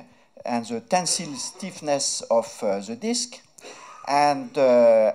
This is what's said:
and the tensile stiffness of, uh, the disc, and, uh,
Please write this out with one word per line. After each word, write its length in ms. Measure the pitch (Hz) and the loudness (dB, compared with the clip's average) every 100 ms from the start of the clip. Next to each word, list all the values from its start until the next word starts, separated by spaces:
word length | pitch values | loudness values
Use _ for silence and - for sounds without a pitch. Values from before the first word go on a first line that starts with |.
| - _ _ - - | -14 _ _ -14 -6
and 200 | 120 113 | -6 -6
the 140 | 117 | -10
tensile 560 | - 180 170 - 156 135 | -4 -4 -2 -6 -8 -12
stiffness 840 | - - 185 - 151 139 - - - | -14 -12 -14 -10 -4 -4 -4 -6 -2
of, 160 | 113 110 - | 0 -2 -4
uh, 160 | 107 98 | -4 -4
the 160 | 107 120 | -6 -8
disc, 420 | 220 240 - - _ - - - - - - | -6 -4 -6 -12 _ -20 -20 -20 -20 -14 -2
and, 500 | 143 147 139 123 147 | 2 2 0 -4 2
uh, 540 | 131 120 117 113 107 | 4 6 6 6 4